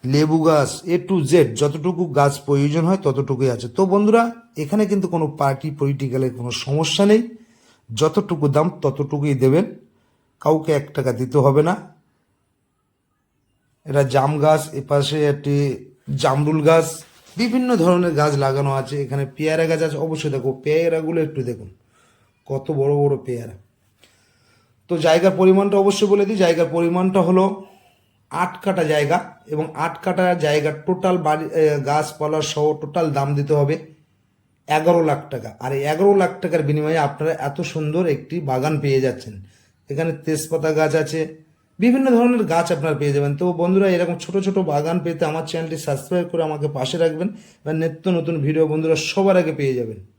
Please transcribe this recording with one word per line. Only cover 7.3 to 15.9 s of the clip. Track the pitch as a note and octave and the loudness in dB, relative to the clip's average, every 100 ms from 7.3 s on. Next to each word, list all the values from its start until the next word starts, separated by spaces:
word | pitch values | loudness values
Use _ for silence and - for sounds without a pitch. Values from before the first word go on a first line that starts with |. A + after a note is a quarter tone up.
| - _ _ _ _ _ A2 | -12 _ _ _ _ _ 0
যতটুকু | D#3 D#3+ G3+ E3 D3 | 0 0 -2 -2 0
দাম | C#3+ E3 - | 2 0 -2
ততটুকুই | C#3+ C3+ C#3+ D3 D3 | -4 -2 -4 -2 -2
দেবেন, | C3 C3 D3 A3 - _ _ _ _ _ _ | 2 4 4 0 -6 _ _ _ _ _ _
কাউকে | C#3+ D#3 D#3+ | 0 0 2
এক | D3 D3 - | -2 -2 -4
টাকা | B2+ | -4
দিতে | A#2 B2+ D3 | -2 -2 2
হবে | C3+ C#3 | 4 4
না। | D#3 G#3 - _ _ _ _ _ _ _ _ _ _ _ _ _ _ _ _ _ _ _ D#3 | 2 0 -6 _ _ _ _ _ _ _ _ _ _ _ _ _ _ _ _ _ _ _ -2
এটা | C#3+ | 0
জাম | C3+ C3+ C3+ D3+ | 2 2 2 2
গাছ, | D3+ D#3 D3 - | 4 2 0 -10
এপাশে | - C#3+ C#3+ D3+ D3 | -2 0 0 0 0
একটি | C#3+ C#3+ C#3+ C#3+ B2 - | 0 0 0 0 -4 -12